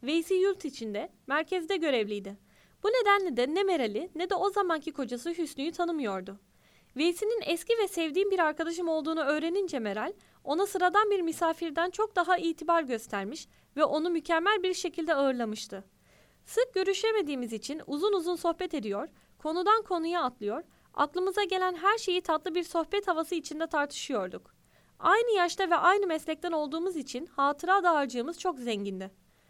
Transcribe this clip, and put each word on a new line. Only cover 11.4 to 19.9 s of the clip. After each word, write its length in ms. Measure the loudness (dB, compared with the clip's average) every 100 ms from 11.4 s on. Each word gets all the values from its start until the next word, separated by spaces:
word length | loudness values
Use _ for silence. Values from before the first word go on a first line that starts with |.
| 0 0 -4 -2 -2
çok 260 | -2 0 0
daha 220 | 2 2
itibar 460 | 0 -2 2 2
göstermiş 640 | 2 -4 -4 -6 -6 -8 -14 _ _ 0
ve 60 |
onu 260 | 2 2 0
mükemmel 540 | -2 0 2 2 2
bir 100 | 0
şekilde 420 | -2 -4 -4 0 2
ağırlamıştı. 680 | 2 0 -4 -6 -10 -12 -14 _ _ _ _ _ -4
Sık 280 | 0 0
görüşemediğimiz 800 | 2 0 2 2 2 0 -4 -4
için 280 | -6 -6 -8 -6
uzun 260 | 0 2
uzun 220 | 2 0 0
sohbet 380 | 0 -2 -2
ediyor, 360 | -4 -2 -4 -6 -12 _ _
konudan 440 | -4 0 4 4
konuya 420 | 2